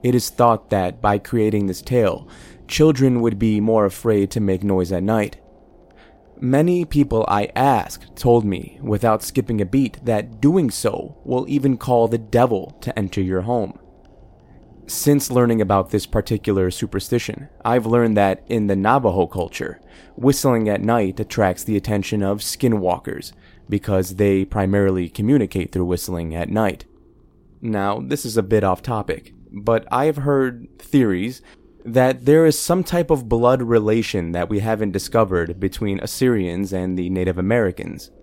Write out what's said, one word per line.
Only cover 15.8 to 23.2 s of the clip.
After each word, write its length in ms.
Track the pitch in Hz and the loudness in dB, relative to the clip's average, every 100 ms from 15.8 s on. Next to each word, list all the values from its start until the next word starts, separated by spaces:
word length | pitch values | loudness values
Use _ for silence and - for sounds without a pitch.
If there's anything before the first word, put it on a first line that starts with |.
| 92 | 2
this 140 | 104 - | -2 0
particular 640 | 110 - 107 - 98 92 | -4 -2 -4 0 0 0
superstition, 800 | - 107 98 - 120 - - - - | -2 -6 -6 -2 -4 -4 -12 -14 -8
I've 220 | - 123 113 | 0 0 2
learned 320 | 120 117 104 | 2 4 4
that 260 | 101 95 - | 2 0 -2
in 200 | 113 104 | -2 0
the 80 | 98 | 0
Navajo 520 | 101 135 120 90 85 | 2 2 2 0 0
culture, 520 | 95 87 - - - - - - - | -2 -6 -6 -10 -12 -20 -20 -20 0
whistling 500 | 123 135 135 117 107 | 2 4 2 2 0
at 140 | 101 | 0
night 400 | 101 117 98 95 | 0 0 0 -4
attracts 420 | 104 - 98 90 | -6 0 0 0
the 140 | - 104 | -2 -2
attention 440 | - 104 95 107 | -2 -4 -2 -2
of 180 | 98 104 | -2 -4
skinwalkers, 920 | - - 127 107 92 90 - - | -6 -2 0 0 0 -2 -6 -12